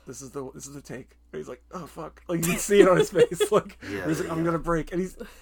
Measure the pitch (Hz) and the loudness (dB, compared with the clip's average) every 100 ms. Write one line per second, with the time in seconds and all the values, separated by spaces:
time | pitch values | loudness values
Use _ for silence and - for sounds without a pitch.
0 | - 127 135 139 131 139 135 139 - 127 | -16 -16 -12 -12 -12 -14 -16 -16 -14 -14
1 | - _ _ 156 143 123 _ 180 143 - | -14 _ _ -12 -12 -14 _ -14 -14 -14
2 | 156 - - 170 165 190 - 202 190 170 | -14 -16 -6 -2 0 -2 4 8 8 8
3 | - 175 156 170 208 208 - - - 101 | 4 4 2 2 2 2 0 -10 -10 -6
4 | - 160 170 165 165 165 151 165 151 175 | -4 -4 -4 -2 0 -2 0 -2 -2 -4
5 | 185 - 208 - | -4 -8 -16 -18